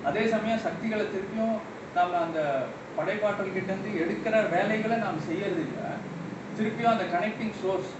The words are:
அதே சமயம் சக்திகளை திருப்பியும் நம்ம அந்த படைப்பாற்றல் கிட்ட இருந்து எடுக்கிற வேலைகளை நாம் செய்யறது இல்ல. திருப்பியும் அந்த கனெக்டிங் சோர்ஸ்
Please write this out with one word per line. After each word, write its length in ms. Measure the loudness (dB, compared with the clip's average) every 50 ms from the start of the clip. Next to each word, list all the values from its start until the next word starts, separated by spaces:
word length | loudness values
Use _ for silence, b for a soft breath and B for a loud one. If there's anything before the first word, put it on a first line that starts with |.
| 0
அதே 240 | 0 2 2 2 4
சமயம் 320 | 2 2 2 2 0 2
சக்திகளை 460 | 0 -2 -4 -2 -2 0 0 0 0
திருப்பியும் 520 | 0 -2 -4 -4 -2 -2 0 2 2 2 0 -4 -8 -10 -12 -12 -2 2
நம்ம 220 | 2 2 4 4 0
அந்த 480 | 0 0 0 0 0 2 2 0 0 -2 -6 -10 -10 -6 -4
படைப்பாற்றல் 580 | -2 0 0 0 2 2 2 2 2 -2 -2 -2
கிட்ட 200 | -2 -2 -2 -2
இருந்து 260 | -2 -2 -2 0 0
எடுக்கிற 500 | 0 0 0 0 0 4 4 4 4 4
வேலைகளை 480 | 4 2 4 4 2 2 2 2 2 2
நாம் 220 | 0 0 -2 -2
செய்யறது 420 | -2 -2 -2 -2 0 0 0 0
இல்ல. 240 | -2 -2 -4 -4 -4 -4 -6 -6 -6 -8 -8 -8 -8 -8 -8 -8 -10 -8 -4 -2
திருப்பியும் 340 | -2 -2 0 2 4 4
அந்த 120 | 4 4 2
கனெக்டிங் 500 | 0 0 0 0 0 -2 -2 -4 -4 -4 -2
சோர்ஸ் 280 | 0 0 0 0 -2 -4 -8